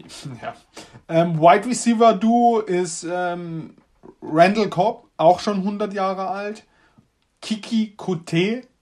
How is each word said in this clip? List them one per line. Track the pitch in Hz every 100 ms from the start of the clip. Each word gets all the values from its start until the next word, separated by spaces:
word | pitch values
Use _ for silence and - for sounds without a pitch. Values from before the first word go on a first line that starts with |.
| - - 143 117
Ja. | 113 - _ - - - -
Ähm, | 165 175 160
Wide | 170 202 247
Receiver | 240 233 226 226
Duo | 196 226 240 240 220
ist, | - 180 175 - 165
ähm, | 180 180 175 170 160 - - _ _ - _
Randall | - 160 185 220 196
Cobb, | 175 214 240 _ -
auch | 160 180
schon | 214 202
hundert | 196 202 208
Jahre | 196 190 190 185
alt. | 196 208 214 _ _ _ _ _ _ _ _
Kiki | - 220 - 226 214 -
Koté, | - 170 - 165 196 247 - _